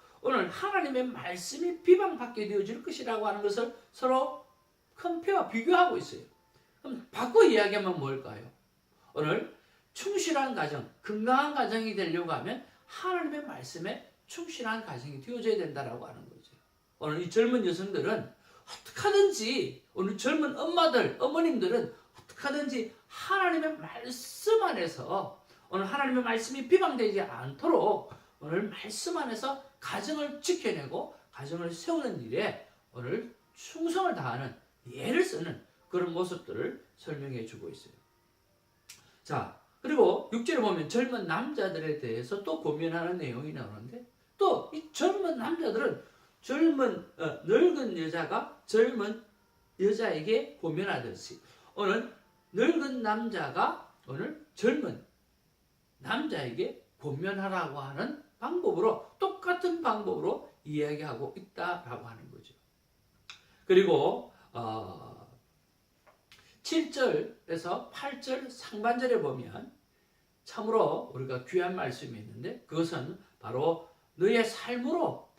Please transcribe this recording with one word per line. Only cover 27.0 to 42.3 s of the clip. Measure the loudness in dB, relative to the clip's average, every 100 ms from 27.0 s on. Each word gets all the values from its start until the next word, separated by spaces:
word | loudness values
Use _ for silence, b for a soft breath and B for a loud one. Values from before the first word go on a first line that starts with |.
| 2 2
않도록 | -2 -6 -10 -4 2 4 6 2 -2 B B _
오늘 | -4 -2 -2
말씀 | -6 -10 -6 -4 -2
안에서 | -4 -4 -4 -6 -10 _
가정을 | -8 -6 -4 -2 -4 -4
지켜내고 | 0 0 0 -2 -4 -6 -6 B B
가정을 | -14 -8 -6 -6
세우는 | -6 -2 0 0 -4
일에 | -4 -2 -2 -4 B B B
오늘 | -12 -6 -6 -6 -16 _
충성을 | -20 -16 -6 -2 2 0 0
다하는 | -4 -4 -8 -12 _ _ -16
예를 | -8 0 2
쓰는 | 2 0 -6 -8 -14 b b
그런 | -2 0
모습들을 | 0 -2 -4 -8 -4 -4 -6 -16 _
설명해 | -10 -8 -8 -8 -8
주고 | -12 -14
있어요. | -14 -20 -20 _ _ _ _ _ _ _ _ -20 -20 b b
자, | -6 -4 -4 -10 _ _
그리고 | 0 6 6 6 -2
육 | -4 0
절에 | 2
보면 | 2 0 0
젊은 | 0 0 -2 -4
남자들에 | -4 -2 -2 -2 -2 -4 -4
대해서 | -4 -6 -4